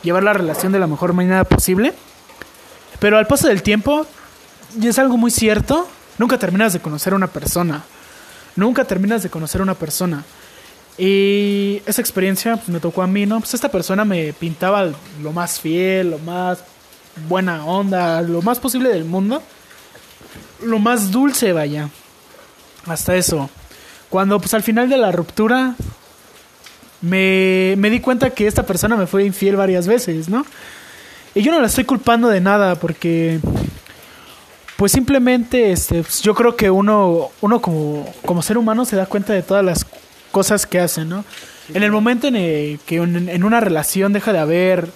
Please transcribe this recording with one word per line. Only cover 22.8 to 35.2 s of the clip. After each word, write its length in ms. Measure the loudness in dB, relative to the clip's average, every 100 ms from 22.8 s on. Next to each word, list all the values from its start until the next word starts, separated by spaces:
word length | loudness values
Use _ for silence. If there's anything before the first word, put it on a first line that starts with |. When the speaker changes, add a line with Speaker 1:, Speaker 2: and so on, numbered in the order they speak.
| -10
Speaker 1:
Hasta 300 | -6 0 0
eso. 340 | 0 -2 -4 -12 -20 -20 -20 -20 -4
Cuando, 300 | 0 2 0
pues, 120 | 0
al 100 | -2
final 260 | 2 2 2
de 80 | 4
la 160 | 2
ruptura, 600 | 2 -2 0 2 2 0 -4 -10 -10 -20 -20 -20 -20 -20 _ -20 -20 -20 -8
me, 760 | -2 2 2 4 4 2 2 2
me 120 | 2
di 120 | 2
cuenta 300 | 0 0 0
que 140 | 2 0
esta 160 | 0 -2
persona 320 | -2 0 0
me 100 | 0
fue 160 | 0
infiel 320 | 0 0 0 2
varias 320 | 2 0 2
veces, 400 | 0 0 -4 -2
¿no? 180 | -2 -4 -12 -20 -20 -20 -20 -20 -20 -6
Y 100 | 0
yo 80 | 2
no 80 | 2
la 60 | 2
estoy 180 | 0 0
culpando 420 | 0 2 2 4
de 140 | 2
nada, 340 | 4 4 4 0
porque, 640 | -2 -4 -2 0 0 0 -2 -2 -4 -8 -20 -20 -20 -20 -20 -20 -20 -20 -20 -2
pues, 160 | 0
simplemente, 800 | 2 2 2